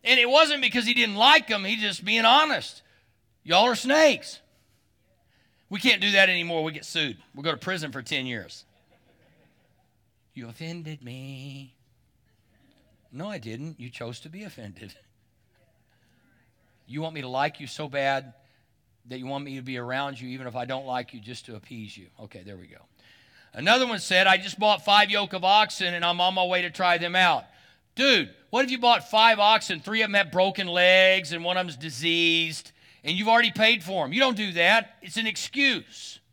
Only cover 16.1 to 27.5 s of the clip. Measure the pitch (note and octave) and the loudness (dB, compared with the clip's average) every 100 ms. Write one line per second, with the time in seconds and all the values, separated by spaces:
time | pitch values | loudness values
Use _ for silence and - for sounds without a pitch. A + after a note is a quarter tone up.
16.1 | _ _ _ _ _ _ _ _ C#3 D#3+ | _ _ _ _ _ _ _ _ -10 -8
17.1 | D#3+ B2+ C3 D3 - B2+ - D3+ C#3+ C#3 | -8 -6 -2 -2 -4 -16 -12 -8 -2 0
18.1 | C3+ C3 _ _ _ _ _ _ _ A#2 | -2 -6 _ _ _ _ _ _ _ -18
19.1 | B2+ B2+ C#3 C#3+ C3+ B2+ B2+ B2 C3 C#3 | -14 -10 -10 -10 -12 -10 -10 -6 -6 -6
20.1 | B2+ B2+ C3 B2+ A#2+ A#2+ C3 C3+ B2+ B2 | -10 -14 -12 -10 -10 -8 -8 -6 -8 -8
21.1 | A#2+ G#2+ B2 - A2 - A#2+ G#2 - F2+ | -16 -16 -18 -16 -18 -16 -16 -16 -18 -20
22.1 | - G#2+ F#2+ F#2+ F#2+ - - _ _ _ | -20 -20 -20 -18 -20 -20 -20 _ _ _
23.1 | _ _ _ _ G#2+ D#3+ B3 B3 G#3+ - | _ _ _ _ -4 2 2 2 -4 0
24.1 | F#3 F#3+ F#3+ F#3+ - G#3+ G3+ - G#3 G3+ | 4 6 4 0 0 2 2 4 4 4
25.1 | G#3 G3+ F#3 F#3 G#3 G#3 - F#3 F3 E3+ | 0 -2 -2 4 4 2 -2 -4 -2 -2
26.1 | F3 F3+ F#3+ F3+ F3+ F3 D#3+ F3+ F3 E3+ | 0 0 0 0 -2 -4 -2 0 2 0
27.1 | F3+ F3+ C#3 - | 2 2 2 -4